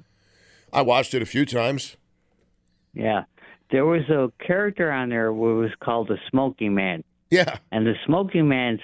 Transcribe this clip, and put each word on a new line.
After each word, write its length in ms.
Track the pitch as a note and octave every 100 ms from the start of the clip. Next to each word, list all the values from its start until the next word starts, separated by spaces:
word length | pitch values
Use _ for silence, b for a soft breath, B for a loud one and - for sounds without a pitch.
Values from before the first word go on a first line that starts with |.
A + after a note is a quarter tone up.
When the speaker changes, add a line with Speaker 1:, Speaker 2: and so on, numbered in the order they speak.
| _ b b b b b b
Speaker 1:
I 120 | -
watched 300 | B2+ B2 C3
it 80 | B2+
a 40 | A2
few 200 | B2 C#3+
times. 520 | B2 A#2+ C#3 - - _ _ _ _ _ _ _ _ _
Speaker 2:
Yeah. 320 | - A2 G#2 - b b b _
There 140 | C3+ D3+
was 180 | E3+ C#3
a 220 | D3+ B2+ - -
character 440 | F3+ G#3 G3 E3
on 180 | C3+ B2
there 240 | A#2 A2
who 240 | A2 A2+ A2+
was 120 | A2+ -
called 260 | - A#2 G#2+
the 100 | G#2 -
Smoking 460 | C3 C3+ - G#2+ G2
Man. 280 | F#2+ E2 - _ _
Speaker 1:
Yeah. 280 | F3+ E3 A#2 -
Speaker 2:
And 140 | A2 A2+
the 100 | A2 -
Smoking 420 | E3 F#3+ F3 D3+
Man 320 | C3 B2 A2